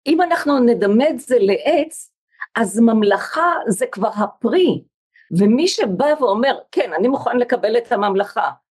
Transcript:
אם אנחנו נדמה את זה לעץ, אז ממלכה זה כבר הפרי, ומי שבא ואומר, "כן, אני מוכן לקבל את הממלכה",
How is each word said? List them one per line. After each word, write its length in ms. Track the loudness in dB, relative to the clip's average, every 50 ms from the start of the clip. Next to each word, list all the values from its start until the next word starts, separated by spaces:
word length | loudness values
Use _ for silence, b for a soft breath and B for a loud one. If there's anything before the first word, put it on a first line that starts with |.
| -2 0
אם 140 | 0 2
אנחנו 380 | 2 0 0 -2 0 0 2 2
נדמה 500 | 4 2 2 2 2 2 2 4 2 2
את 100 | 0 -2
זה 160 | -4 0 0 2
לעץ, 720 | 2 2 0 0 0 0 0 0 0 -2 -6 -18 -20 -20 _ _ _ B B B B B B
אז 240 | -2 -2 -2 2 2
ממלכה 760 | 4 4 4 4 2 2 0 0 -2 -6 -4 -2 0 0 0 -2 -2 -4
זה 180 | -4 -2 -4 -6
כבר 220 | -6 -4 -4 -4 -2
הפרי, 680 | -2 -4 -4 -4 _ -4 0 0 2 2 2 0 -2 -6 _ _ _ _ _ b b b b
ומי 360 | 0 2 2 4 4 2 2 0
שבא 460 | -2 -2 -4 -4 -2 0 0 0 0 0
ואומר, 380 | 0 0 0 0 0 -2 -2 -4 -6 _
"כן, 220 | -4 -4 -4 -2 -2
אני 140 | -2 0 0
מוכן 300 | 0 -2 -2 -2 -2 -2
לקבל 400 | -2 0 -2 -2 -2 0 0 0
את 140 | -2 -2
הממלכה", 600 | -2 -2 0 0 0 -2 -4 -4 -4 -4 -4 -4 -6 -8 _ _